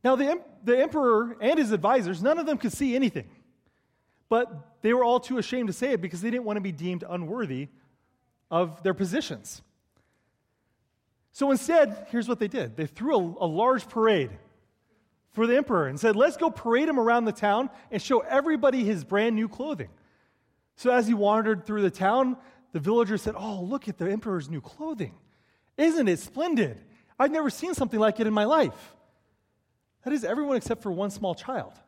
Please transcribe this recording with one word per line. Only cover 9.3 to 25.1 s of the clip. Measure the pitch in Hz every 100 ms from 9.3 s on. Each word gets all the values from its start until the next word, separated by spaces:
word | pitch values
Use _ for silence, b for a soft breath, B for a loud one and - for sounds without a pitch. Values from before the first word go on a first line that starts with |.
| 117 - - _ _ _ _ _ _ _ _ _ _ _ _ _ _ _ _ _
So | - 277
instead, | 269 - 339 262 208 -
here's | 240 226
what | 240
they | 208
did. | 175 120
They | 110 151
threw | - 247
a, | 247 170 -
a | 170
large | 160 240 254 -
parade | 226 220 196 123 95 _ _ _ _ _ _ _ _ _
for | -
the | 226 254
emperor | 285 190 139
and | 143
said, | 226
"Let's | 208 294 -
go | 330
parade | - 233 233 311
him | 277
around | 226 240
the | 226
town | 220 208 208 262 B B
and | 208
show | - 247
everybody | - 262 302 302 269 254
his | 208 190
brand | 135 202 226
new | 220 226
clothing." | - 285 214 90 - _ _ _ _ _ _ _
So | _ 247
as | 247
he | 220
wandered | 220 202 214 214 202
through | - 214
the | 190
town, | - 190 247 262 247 B B B
the | 165
villagers | 151 233 208 214
said, | 214 -
"Oh, | 214 196
look | 180 269 -
at | -
the | 175
emperor's | 214 220 185 139
new | 156
clothing. | - - 311 254 123